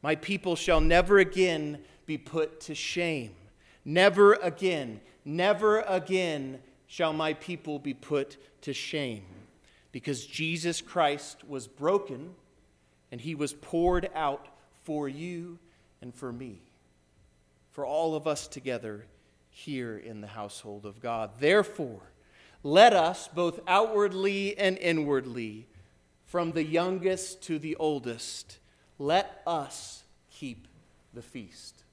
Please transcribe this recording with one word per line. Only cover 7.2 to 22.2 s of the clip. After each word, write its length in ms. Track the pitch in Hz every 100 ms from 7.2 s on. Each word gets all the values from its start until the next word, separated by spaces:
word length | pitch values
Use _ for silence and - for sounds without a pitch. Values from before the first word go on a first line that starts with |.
| 156
people 460 | 151 - 170 - 147
be 140 | 139
put 440 | 131 - 147 135 - - _
to 120 | -
shame, 520 | 135 - 156 135 107 92 92 107 _ _ _ _
because 360 | 131 - 131 -
Jesus 540 | - 160 165 170 160
Christ 640 | - 180 151 143 - - -
was 220 | 139 113
broken 680 | - 147 196 196 127 160 180 _ _ _ _ _ _ _
and 120 | 120
he 120 | 143
was 200 | 156 147
poured 580 | - - 170 175 180 180
out 340 | 156 151 143 - - _ _
for 240 | - 151 143
you 500 | 139 170 175 175 170 _ _ _ _
and 120 | 123
for 200 | 120 131
me, 280 | 120 127 95 _ _ _ _ _ _ _ _ _ _ _
for 140 | - 135
all 300 | 151 165 156
of 120 | 156
us 200 | 143 -
together 600 | - 131 120 113 104 110 _ _ _ _
here 480 | - - 135 120 107
in 220 | - 107
the 80 | 104
household 580 | 107 104 - 110 104 104
of 140 | 101
God. 400 | 123 117 110 110
Therefore, 720 | 143 202 196 - 143 104 - _